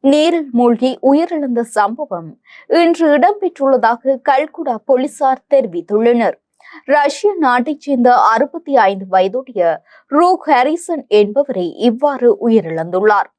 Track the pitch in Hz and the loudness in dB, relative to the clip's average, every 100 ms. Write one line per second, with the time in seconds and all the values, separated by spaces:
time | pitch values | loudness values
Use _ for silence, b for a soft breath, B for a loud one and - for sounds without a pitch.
0 | 277 302 320 339 285 233 240 233 254 - | 2 2 2 -2 -2 0 2 2 -2 0
1 | 262 285 339 320 277 233 233 214 202 247 | 2 2 0 -4 -4 -4 -4 -2 -2 -4
2 | 294 175 160 - B B B 330 339 330 | -8 -10 -12 -20 B B B 0 2 2
3 | 320 285 349 415 359 - 269 262 226 240 | 2 2 2 0 -6 -2 0 2 0 -2
4 | 262 262 262 262 302 - 294 220 - 254 | -4 -2 0 0 -2 -8 -8 -8 -2 -2
5 | 294 - 269 262 _ 277 233 170 170 208 | -2 -2 -2 -2 _ 0 0 -8 -4 0
6 | 233 240 202 - _ _ B 320 - 294 | 2 2 -2 -4 _ _ B -20 -2 0
7 | 285 - 415 370 277 247 247 302 285 269 | 0 0 -2 0 0 0 -2 -8 -4 2
8 | 247 247 - 226 294 339 294 269 196 196 | 4 4 2 0 -2 -6 -2 2 2 -2
9 | 190 190 190 240 262 208 170 156 b b | -2 0 0 -4 -8 -2 -2 -2 b b
10 | b 285 359 370 - 254 269 339 - 320 | b 0 2 0 0 2 2 -2 -6 -8
11 | - 208 208 233 285 202 175 - 240 233 | 0 2 2 0 -2 -4 -6 -2 -2 0
12 | 294 269 240 - 233 226 165 160 165 185 | -4 0 0 2 2 0 0 -8 -4 0
13 | 214 202 - | 2 2 -2